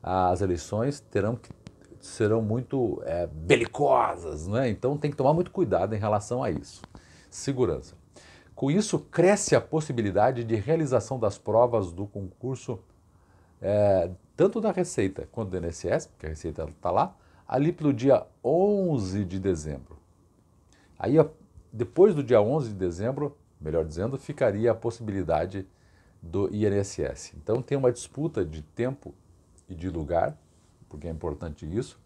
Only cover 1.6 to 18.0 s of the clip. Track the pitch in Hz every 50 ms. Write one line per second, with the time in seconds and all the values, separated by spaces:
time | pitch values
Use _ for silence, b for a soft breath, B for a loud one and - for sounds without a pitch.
1.6 | - - - - - - - - - - - - 113 104 107 113 113 104 107 120
2.6 | 123 - - 135 123 107 - - - - 85 87 87 80 76 78 80 85 104 110
3.6 | 117 - - - 147 143 135 123 113 98 85 87 87 80 73 76 78 90 101 120
4.6 | 135 123 104 101 - 123 147 151 151 147 143 - 135 135 156 165 180 - - 196
5.6 | 180 117 95 82 92 104 110 101 104 107 107 104 104 - 123 123 135 110 82 71
6.6 | - - - - - _ B B B B B B B B - - - - 139 123
7.6 | 123 90 78 65 - - - - - _ B B B B B B B B B -
8.6 | - 139 151 202 214 - - 156 - - - - 170 190 208 202 - - 156 123
9.6 | - - - 160 151 - 135 117 113 101 90 98 104 123 131 120 120 110 113 107
10.6 | 95 131 156 165 160 135 127 117 - - 135 127 117 104 - - _ - 104 113
11.6 | 123 123 117 110 98 87 82 87 101 101 - 101 98 95 - _ - 123 131 123
12.6 | - - 120 95 - _ _ _ _ b b b b b b b b b b b
13.6 | - 92 104 104 104 101 98 92 85 87 92 - _ _ _ - 165 196 208 233
14.6 | 214 214 180 190 175 - - - 101 95 - - - - - - 113 95 92 92
15.6 | 85 85 80 - - 87 110 160 - - _ _ - 78 78 78 - 85 76 -
16.6 | 80 78 - _ - 87 87 104 151 185 - b b b b b b b - 131
17.6 | 143 160 170 - 151 147 135 113